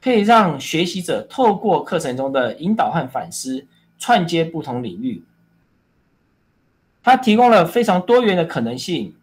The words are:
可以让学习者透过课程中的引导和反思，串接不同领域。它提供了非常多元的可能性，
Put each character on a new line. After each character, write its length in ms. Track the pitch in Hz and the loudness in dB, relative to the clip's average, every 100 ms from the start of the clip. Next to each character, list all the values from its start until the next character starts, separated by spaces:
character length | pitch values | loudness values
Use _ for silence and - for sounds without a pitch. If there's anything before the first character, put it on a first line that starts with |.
可 120 | 254 | 2
以 80 | 240 | 2
让 380 | 202 233 196 139 | 4 4 4 -2
学 260 | - 160 175 | -6 -4 -4
习 160 | 185 | -6
者 240 | 170 120 - | -6 -6 -6
透 280 | - 240 202 | 0 2 2
过 280 | 214 160 | 0 -2
课 140 | - 175 | -2 -4
程 180 | 151 127 | -4 -4
中 160 | 135 | -4
的 240 | 135 120 107 | -2 -2 -4
引 200 | 165 220 | -4 -2
导 160 | 156 | 0
和 160 | 156 131 | -2 -4
反 220 | 131 - | -8 -10
思， 340 | - 131 131 - _ _ _ | -12 -8 -10 -10 _ _ _
串 300 | - 233 165 | 0 0 2
接 160 | 165 | 0
不 180 | 165 165 | -2 -4
同 220 | 143 123 | -8 -8
领 180 | 120 90 | -8 -8
域。 220 | - 98 - _ _ _ _ _ _ _ _ _ _ _ _ _ _ _ _ _ | -8 -8 -14 _ _ _ _ _ _ _ _ _ _ _ _ _ _ _ _ _
它 120 | - 262 | 4 4
提 220 | 262 214 | 4 4
供 120 | 247 | 6
了 160 | 220 170 | 6 4
非 200 | 240 220 | 0 0
常 160 | 180 180 | 0 4
多 160 | 240 | 2
元 140 | 233 180 | 4 0
的 80 | |
可 160 | 165 - | -2 -4
能 180 | 117 127 | -6 -6
性， 380 | - 175 - - | -6 -8 -8 -14